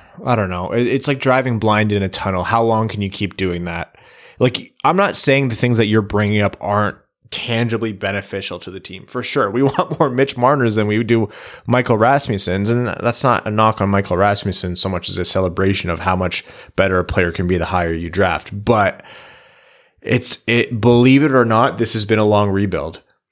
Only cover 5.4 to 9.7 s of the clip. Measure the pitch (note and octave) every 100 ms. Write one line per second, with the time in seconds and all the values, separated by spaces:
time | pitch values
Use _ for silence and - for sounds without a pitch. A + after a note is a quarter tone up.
5.4 | C3+ A2 B2 A2+ G#2+ G#2+ G#2 G#2 G#2 G#2+
6.4 | G2+ - G2 G#2 G#2 - _ _ - -
7.4 | - A2+ A#2 A2+ A2+ F#2+ G2 G2+ - G2
8.4 | - F2 - F#2+ - F#2+ - B2+ A#2+ C#3+
9.4 | G2+ A#2 C#3